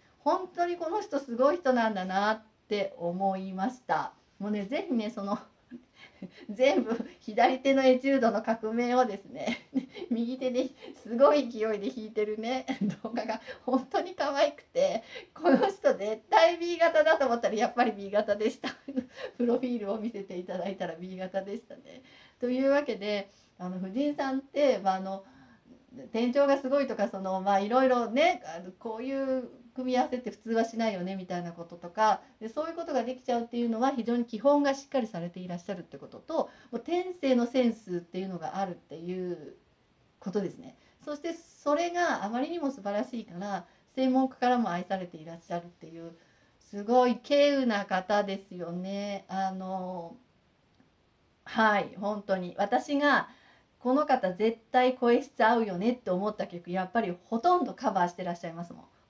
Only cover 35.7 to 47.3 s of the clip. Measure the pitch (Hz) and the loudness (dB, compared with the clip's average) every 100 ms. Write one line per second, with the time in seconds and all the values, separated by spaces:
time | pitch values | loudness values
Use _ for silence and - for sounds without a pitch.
35.7 | 180 - - - - - 320 - - - | -10 -10 -18 -18 -16 -6 -4 -4 -6 -12
36.7 | 233 - 349 370 359 269 247 247 269 240 | -10 -2 -2 -2 -2 2 4 4 2 2
37.7 | 220 - 175 170 185 190 175 156 190 190 | 0 -4 -6 -6 -6 -6 -6 -6 -4 -4
38.7 | 170 _ 160 170 185 180 165 147 - _ | -6 _ -12 -8 -6 -4 -6 -10 -18 _
39.7 | _ _ _ _ _ 190 202 180 - - | _ _ _ _ _ -6 -4 -4 -6 -16
40.7 | - _ _ - 294 339 330 - - 285 | -20 _ _ -10 -8 -8 -8 -12 -6 0
41.7 | 294 349 349 339 220 202 240 311 349 285 | 2 2 0 0 0 -2 -2 -2 -2 -4
42.7 | - 196 208 254 233 - 175 202 190 - | -4 -4 -2 -4 -6 -10 -10 -6 -6 -8
43.7 | _ _ - 262 262 262 - 247 247 214 | _ _ 0 2 4 2 2 2 4 2
44.7 | 175 180 190 175 160 156 165 - 175 175 | -2 -4 -4 -6 -12 -14 -16 -8 -8 -8
45.7 | - 160 165 165 165 _ _ _ _ - | -16 -18 -16 -16 -18 _ _ _ _ -14
46.7 | 202 208 247 247 247 - | -8 2 4 4 2 2